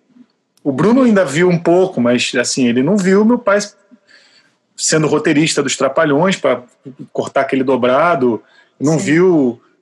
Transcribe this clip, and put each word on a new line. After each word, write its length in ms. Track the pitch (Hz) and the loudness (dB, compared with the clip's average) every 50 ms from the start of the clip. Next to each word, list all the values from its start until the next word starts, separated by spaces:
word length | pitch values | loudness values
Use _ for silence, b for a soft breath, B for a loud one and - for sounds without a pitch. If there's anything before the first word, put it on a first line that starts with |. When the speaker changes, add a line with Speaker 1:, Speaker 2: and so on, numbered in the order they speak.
| _ _ _ - - _ _ _ _ _ _ _ - | _ _ _ -20 -20 _ _ _ _ _ _ _ -8
Speaker 1:
o 80 | 151 | -6
Bruno 320 | 131 127 156 208 240 277 262 | -2 0 0 2 2 2 4
ainda 200 | 240 214 196 180 | 4 2 2 0
viu 260 | 147 135 165 180 180 | 0 0 0 0 2
um 100 | 175 165 | 0 0
pouco, 420 | 170 175 170 185 185 180 - 123 | 0 2 2 2 2 0 0 -2
mas, 320 | 120 120 123 120 - - - | 0 0 0 0 -2 -2 -4
assim, 340 | 127 120 - - 139 127 120 | -4 -4 -4 -2 -2 0 0
ele 140 | 113 127 | 0 0
não 160 | 131 156 208 208 | 0 0 0 0
viu 260 | 180 190 190 202 214 | 0 2 2 2 4
meu 140 | 220 247 240 | 2 2 0
pai 220 | - 202 196 202 208 - - _ _ _ - _ b b b b b b b b b b b b _ _ _ | 0 0 -2 -2 -2 -6 -12 _ _ _ -20 _ b b b b b b b b b b b b _ _ _
sendo 300 | - - - 160 156 156 | -8 -4 -2 0 0 0
roteirista 560 | 143 147 147 - 175 156 143 165 151 - 151 | 0 0 0 0 0 2 2 0 0 0 -2
dos 160 | 131 131 - - | -4 -4 -4 -4
Trapalhões 580 | 131 - - - 165 151 139 143 175 190 180 | -4 -2 0 0 0 0 0 0 0 0 -2
pra 280 | - - 135 127 120 120 - _ _ _ 139 131 - 131 - - | -2 -2 -2 -2 -2 -6 -12 _ _ _ -20 -20 -20 -20 -10 -8
cortar 280 | - 120 - - 139 | -8 -8 -4 -2 -2
aquele 220 | 135 - 139 131 131 | -2 -2 -2 -2 0
dobrado, 800 | 131 131 120 120 123 127 135 160 175 175 151 127 123 110 104 b b b b b b b - | 0 0 0 0 0 2 2 2 0 0 0 0 0 -2 -4 b b b b b b b -6
não 180 | 135 147 165 143 | -2 -2 -2 0
Speaker 2:
Sim. 80 | 101 | 0
Speaker 1:
viu, 560 | 131 151 165 180 190 175 156 135 120 117 b b b b b | 0 2 2 4 4 4 2 2 0 -2 b b b b b